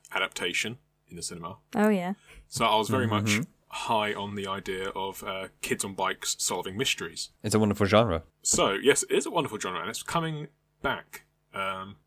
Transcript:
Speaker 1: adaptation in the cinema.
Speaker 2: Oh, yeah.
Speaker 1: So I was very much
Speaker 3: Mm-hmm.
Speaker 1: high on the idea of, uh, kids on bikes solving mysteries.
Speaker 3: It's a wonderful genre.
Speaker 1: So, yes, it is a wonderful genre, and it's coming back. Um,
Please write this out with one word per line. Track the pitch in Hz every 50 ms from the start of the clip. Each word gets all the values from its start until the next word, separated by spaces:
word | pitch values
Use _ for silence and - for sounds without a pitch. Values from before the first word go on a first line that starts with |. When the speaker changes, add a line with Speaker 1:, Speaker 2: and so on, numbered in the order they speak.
| _ -
Speaker 1:
adaptation | - 95 95 95 - - 95 90 87 - - 110 123 - _ _ _ _ _ _
in | -
the | 85
cinema. | - - 95 85 85 87 101 - _ _ -
Speaker 2:
Oh, | 208 208 214
yeah. | 214 185 175 185 202 - _ - - - - _
Speaker 1:
So | - - 117
I | 110 110
was | 110 107 101
very | 120 131 123
much | 110 107 107 104
Speaker 3:
Mm-hmm. | 110 104 107 170 - _ _ _ _
Speaker 1:
high | - - - - 117 107 107 104
on | 104 101 101 101 101
the | 101 98 95
idea | 98 98 92 - 95 92 95 98
of, | - 98 95 98 95 -
uh, | 107 104 95 95 95 - - _
kids | - - 127 - -
on | 101 95
bikes | - 95 95 95 - - - - -
solving | - - 104 90 87 95 92
mysteries. | 107 139 - - - 95 82 - - - - _ _ -
Speaker 3:
It's | 107 107
a | 107
wonderful | 110 104 101 - 104
genre. | 92 104 107 120 110 82 80 - - _ _
Speaker 1:
So, | _ - - - 170 110
yes, | 98 98 107 131 131 - -
it | -
is | 139 190 -
a | 330
wonderful | 226 170 143 113 107 101
genre, | - 95 92 85
and | 80 98
it's | - -
coming | - - - 170 165 160 156 147 151 - _ _ _ _ _ _
back. | - 135 120 85 - _ - - - _ _ _ _ _ -
Um, | 101 98 95 95 95 95 98 101 - _